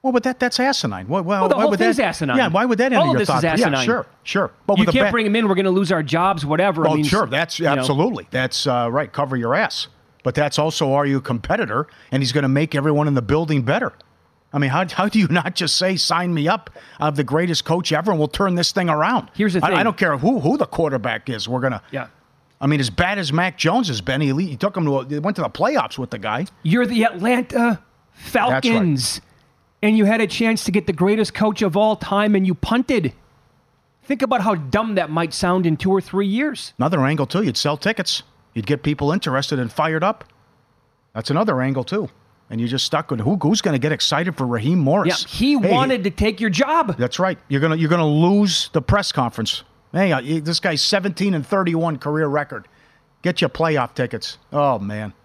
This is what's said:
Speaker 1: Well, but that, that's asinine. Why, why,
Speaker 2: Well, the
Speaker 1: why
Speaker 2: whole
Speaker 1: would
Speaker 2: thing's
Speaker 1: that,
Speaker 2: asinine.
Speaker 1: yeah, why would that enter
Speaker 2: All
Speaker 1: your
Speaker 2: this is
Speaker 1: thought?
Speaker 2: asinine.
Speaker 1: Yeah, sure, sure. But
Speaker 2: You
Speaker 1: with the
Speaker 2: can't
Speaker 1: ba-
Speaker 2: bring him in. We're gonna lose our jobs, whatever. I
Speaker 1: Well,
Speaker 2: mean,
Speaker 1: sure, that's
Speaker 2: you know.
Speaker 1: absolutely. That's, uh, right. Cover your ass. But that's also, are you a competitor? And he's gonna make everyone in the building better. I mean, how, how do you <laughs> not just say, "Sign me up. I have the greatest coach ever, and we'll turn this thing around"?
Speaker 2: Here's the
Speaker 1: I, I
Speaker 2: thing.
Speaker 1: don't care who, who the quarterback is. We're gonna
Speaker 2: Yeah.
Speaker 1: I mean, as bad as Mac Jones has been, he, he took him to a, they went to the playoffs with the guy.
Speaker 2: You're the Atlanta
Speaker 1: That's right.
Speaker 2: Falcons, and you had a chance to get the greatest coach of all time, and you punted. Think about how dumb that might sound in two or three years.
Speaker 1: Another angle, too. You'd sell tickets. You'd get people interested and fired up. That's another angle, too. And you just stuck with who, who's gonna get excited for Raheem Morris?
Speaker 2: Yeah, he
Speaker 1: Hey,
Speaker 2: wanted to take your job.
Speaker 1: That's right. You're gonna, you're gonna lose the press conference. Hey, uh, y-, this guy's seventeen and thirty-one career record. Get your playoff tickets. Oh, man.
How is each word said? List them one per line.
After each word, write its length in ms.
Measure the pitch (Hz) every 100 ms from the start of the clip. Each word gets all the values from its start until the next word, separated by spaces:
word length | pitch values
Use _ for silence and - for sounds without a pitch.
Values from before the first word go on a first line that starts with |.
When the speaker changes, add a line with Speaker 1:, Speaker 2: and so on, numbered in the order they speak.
Speaker 1:
Well, 100 | 262
but 100 | 247
that, 160 | 254 254
that's 200 | 247 -
asinine. 480 | 262 - 113 95 98
Why, 140 | 180
why, 200 | 170 196
Speaker 2:
Well, 80 | 190
the 60 | 277
Speaker 1:
why 60 |
Speaker 2:
whole 80 | -
Speaker 1:
would 60 | 202
Speaker 2:
thing's 180 | 349 277
Speaker 1:
that, 80 | 202
Speaker 2:
asinine. 280 | - 143 254
Speaker 1:
yeah, 120 | 214
why 180 | 180 247
would 140 | 214
that 60 | 262
enter 60 | 247 339
Speaker 2:
All 60 |
Speaker 1:
your 80 | 262
Speaker 2:
this 100 | 202
is 60 | 131
Speaker 1:
thought? 80 |
Speaker 2:
asinine. 300 | 165 156 170
Speaker 1:
Yeah, 80 | 135
sure, 240 | 123 233 - _
sure. 280 | - 196 180 _ -
But 140 | 196
Speaker 2:
You 20 |
Speaker 1:
with 60 | 196
the 60 |
Speaker 2:
can't 160 | 165 202
Speaker 1:
ba- 20 |
Speaker 2:
bring 160 | 233 214
him 80 | 220
in. 120 | 214
We're 60 |
gonna 160 | 185 190
lose 220 | 185 175
our 100 | 180
jobs, 420 | 147 165 185 175
whatever. 420 | 143 156 196 160 151
I 20 |
Speaker 1:
Well, 80 | 156
Speaker 2:
mean, 100 | 147
Speaker 1:
sure, 220 | 202 156
that's 320 | 135 165 -
Speaker 2:
you 60 | 160
know. 80 |
Speaker 1:
absolutely. 540 | 139 131 143 - 151 -
That's, 340 | 127 127 - 143
uh, 240 | 123 117
right. 200 | 131 123
Cover 240 | - 143 131
your 160 | 117
ass. 360 | 156 220 - - _ _ _
But 100 | 127
that's 240 | 135 147 -
also, 360 | 156 - 143
are 120 | 139 143
you 120 | 135
a 40 |
competitor? 640 | - 120 - 202 147 117 156 - -
And 120 | 135
he's 80 | 131
gonna 160 | 143 139
make 240 | 139 156
everyone 340 | 147 147 147 151
in 60 |
the 80 | 135
building 400 | 107 151 160 147
better. 320 | 120 185 - - - _ _ _ _
I 40 | 143
mean, 140 | 143
how, 160 | 147 185
how 180 | - 202
do 120 | 220
you 80 | 185
<laughs> 20 |
not 240 | 175 165
just 240 | - 160 -
say, 180 | 185 185
"Sign 360 | - 160 180
me 140 | 165 151
up. 240 | - - - - -
I 60 | 147
have 100 | 147
the 80 |
greatest 420 | 127 151 180 160 -
coach 260 | 170 -
ever, 180 | 151 185
and 80 | 170
we'll 80 | 151
turn 280 | - 196 175
this 160 | 170
thing 180 | - 175
around"? 400 | 151 175 247 - -
Speaker 2:
Here's 180 | 208
the 100 | 175
Speaker 1:
I, 40 | 156
I 80 | 175
Speaker 2:
thing. 80 |
Speaker 1:
don't 140 | 220 -
care 200 | 180 139
who, 220 | 165 254
who 180 | 143 294
the 80 | 175
quarterback 640 | - - 135 117 113 -
is. 180 | 110 110
We're 140 | 127
gonna 220 | 131 110 -
Speaker 2:
Yeah. 160 | 135 120 _ _ _ _ _
Speaker 1:
I 60 | 143
mean, 140 | 151
as 100 | 123
bad 300 | 92 175 202
as 120 | 156
Mac 240 | 156 180 -
Jones 300 | 160 220 196
has 140 | 113
been, 180 | 95 131
he, 120 | 147 135 185
he 100 | 127
took 180 | 196 190
him 100 | 156
to 140 | 139
a, 60 | 127
they 140 | 147
went 160 | 170 202
to 80 |
the 60 | 123
playoffs 500 | - 208 294 117 -
with 100 | 123
the 80 | 113
guy. 280 | 107 117 190 _
Speaker 2:
You're 240 | 156 226 247
the 160 | 240 226
Atlanta 760 | 180 214 247 247 240 240 190 _ _ _ _
Speaker 1:
That's 120 | - 240
right. 280 | 233 262
Speaker 2:
Falcons, 580 | 247 226 180 139 117 - _ _ _ _ _ _
and 160 | 214 220
you 80 | 202
had 160 | 226
a 60 | 214
chance 360 | - 226 226 -
to 60 |
get 140 | 196 -
the 80 |
greatest 400 | 165 185 214 202
coach 300 | - 214 208
of 120 | 202 170
all 200 | 214 214
time, 400 | - 202 214 196
and 100 | 185
you 80 |
punted. 600 | 180 - 233 - 247 147 - _ _ _ _ _ _ _ _
Think 180 | - 262
about 200 | 262 247
how 120 | 202
dumb 400 | 180 135 202 226
that 160 | 196 156
might 240 | 160 170
sound 320 | - 180 185 170
in 100 | 151
two 140 | 190
or 100 | 190
three 260 | - 185 202
years. 460 | 214 294 - - -
Speaker 1:
Another 260 | 143 175
angle, 220 | 131 151 135
too. 160 | 175
You'd 160 | 202 -
sell 200 | 151 147
tickets. 440 | - 226 180 - - _ _
You'd 140 | 117 101
get 160 | 147
people 280 | 147 147 143
interested 460 | 185 - 131 139 139
and 140 | 117
fired 320 | - 156 160
up. 200 | 190 220 - _ _ _ _ _ _ _ _ 110
That's 160 | -
another 300 | 147 214 131
angle, 200 | 131 135
too. 260 | 120 202 190 _ _ _ _
And 100 | 113
you 60 | 117
just 180 | 127 -
stuck 240 | 151 160
with 120 | 120
who, 160 | 113 196
who's 240 | 147 214
gonna 180 | 190 135
get 120 | 147
excited 460 | 147 - 147 175 -
for 80 | 127
Raheem 320 | 117 123 180
Morris? 460 | 135 185 156 -
Speaker 2:
Yeah, 60 | -
he 280 | - 254 285
Speaker 1:
Hey, 120 | 185
Speaker 2:
wanted 320 | 240 262 247
to 80 | 190
take 280 | - 208 214
your 120 | 220
job. 440 | 170 254 320 254 147
Speaker 1:
That's 200 | 123 -
right. 220 | 190 151 _
You're 140 | 139
gonna, 160 | 160 160
you're 120 | 156
gonna 160 | 175 156
lose 640 | 151 170 202 202 - -
the 100 | 165
press 280 | - 202 -
conference. 520 | - 135 - 110 - - _ _
Hey, 180 | 170 190
uh, 100 | 135
y-, 180 | 123 160
this 180 | 151 165
guy's 220 | 190 151
seventeen 500 | - 202 196 165 202
and 120 | 170 131
thirty-one 500 | 196 180 165 165 139
career 300 | 147 151 151
record. 400 | 147 147 110 - _ _ _ _ _
Get 180 | 175 170
your 80 | 175
playoff 440 | - 160 147 117 -
tickets. 420 | 123 110 - - _
Oh, 240 | 143 143 117
man. 340 | 101 104 104 -